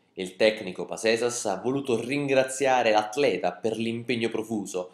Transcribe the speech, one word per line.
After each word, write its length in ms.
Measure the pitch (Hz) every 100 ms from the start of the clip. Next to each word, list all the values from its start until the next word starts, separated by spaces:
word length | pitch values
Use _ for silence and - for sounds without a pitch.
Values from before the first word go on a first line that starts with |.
| _ -
Il 180 | 92 -
tecnico 500 | 110 107 95 90 85
Pasesas 580 | 87 110 113 120 120 110
ha 100 | 92
voluto 440 | 110 139 135 113
ringraziare 920 | 113 143 143 135 131 - 135 127 117
l'atleta 600 | 107 107 143 139 92 90
per 240 | - 113 110
l'impegno 540 | 113 117 120 120 113
profuso, 600 | 110 107 110 95 90 90